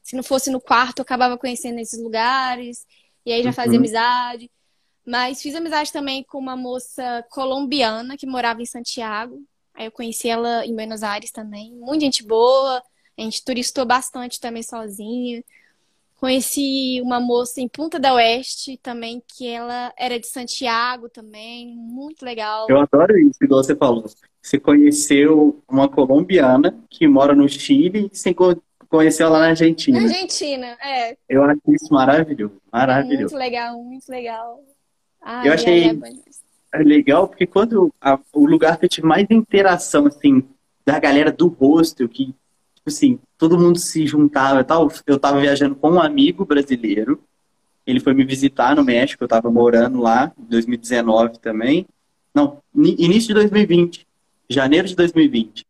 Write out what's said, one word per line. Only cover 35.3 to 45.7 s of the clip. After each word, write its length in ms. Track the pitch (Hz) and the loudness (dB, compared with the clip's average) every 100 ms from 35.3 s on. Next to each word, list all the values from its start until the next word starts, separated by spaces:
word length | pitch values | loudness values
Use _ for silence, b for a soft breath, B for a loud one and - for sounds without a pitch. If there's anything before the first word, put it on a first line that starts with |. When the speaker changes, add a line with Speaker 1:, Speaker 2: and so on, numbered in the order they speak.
| 240 147 | -2 0
Speaker 2:
Eu 60 | |
achei 300 | 160 180 175 | 2 4 4
Speaker 1:
ai, 60 | 165 | 4
é 40 | |
bom 80 | 160 - | 0 -10
demais. 180 | - _ - _ _ _ 151 151 | -20 _ -20 _ _ _ 2 4
Speaker 2:
legal 420 | 147 139 147 - | 6 4 2 2
porque 160 | - 180 | -2 -2
quando 460 | 196 226 220 170 _ | 0 2 2 2 _
a, 180 | 139 135 _ | 0 0 _
o 120 | 151 147 | 2 4
lugar 320 | 160 156 165 | 4 2 2
que 80 | 175 | -2
eu 40 | |
tive 180 | - 160 | 0 2
mais 180 | 165 208 | 2 4
interação, 760 | 226 220 196 196 175 - 151 143 | 2 4 4 4 2 0 2 2
assim, 380 | - 143 131 131 _ _ _ - | 2 4 4 0 _ _ _ -2
da 140 | 151 | 0
galera 300 | 151 143 156 | 2 4 2
do 160 | - 170 | 2 0
hostel, 600 | - 135 160 160 - 120 | 4 4 4 2 0 -6
que, 200 | - 131 | -4 -8
tipo 600 | - _ _ _ _ - | -8 _ _ _ _ -12
assim, 320 | 147 139 123 _ _ | 0 2 2 _ _
todo 220 | 160 170 | 2 4
mundo 180 | 175 170 | 4 2
se 300 | - 160 147 | -2 -4 0
juntava 540 | 151 147 147 135 135 | 2 2 2 2 2
e 20 | |
tal, 260 | 127 165 147 - - | 2 2 2 -2 -2
eu 140 | 139 | 0
tava 220 | 143 139 | 2 2
viajando 340 | 143 139 143 | 2 2 0